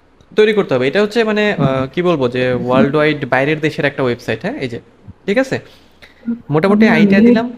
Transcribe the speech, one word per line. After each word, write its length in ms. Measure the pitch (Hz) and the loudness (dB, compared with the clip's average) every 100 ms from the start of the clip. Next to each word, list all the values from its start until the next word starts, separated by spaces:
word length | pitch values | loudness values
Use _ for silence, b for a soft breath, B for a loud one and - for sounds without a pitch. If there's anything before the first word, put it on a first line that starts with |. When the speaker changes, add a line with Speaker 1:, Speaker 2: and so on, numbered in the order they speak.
| _ _ _ - | _ _ _ 0
Speaker 1:
তৈরি 180 | 214 | 2
করতে 200 | 208 185 | 2 0
হবে। 140 | 131 131 | 0 0
এটা 140 | 170 | 0
হচ্ছে 220 | 208 233 | -2 -2
মানে, 300 | 220 208 208 | -2 0 -2
আহ, 340 | 196 139 131 131 | 0 -2 -2 -4
কি 140 | - | -2
বলবো 280 | 175 165 127 | -2 0 -2
যে 240 | 123 127 | -2 -2
ওয়ার্ল্ড 420 | 123 120 131 139 151 | -2 0 2 2 2
ওয়াইড 300 | 151 151 135 | 0 -2 -2
বাইরের 340 | 131 139 156 | -2 0 -2
দেশের 260 | 151 147 143 | -4 -2 -4
একটা 180 | 139 | -2
ওয়েবসাইট, 380 | 131 120 - 110 | -4 -4 -6 -6
হ্যাঁ, 160 | 180 285 | -6 -8
এই 120 | 135 | -8
যে, 100 | 117 - _ - - - | -10 -16 _ -20 -14 -4
ঠিক 120 | 208 | -2
আছে? 220 | 262 127 - b b _ - _ - 233 - | -2 -4 -10 b b _ -20 _ -10 -10 -2
মোটামুটি 360 | 147 196 208 214 | 0 2 4 4
Speaker 2:
হুম, 100 | 220 | 4
Speaker 1:
আইডিয়া 240 | 202 196 | 4 4
Speaker 2:
হুম। 80 | 233 | 4
Speaker 1:
দিলাম। 260 | 240 240 | 4 0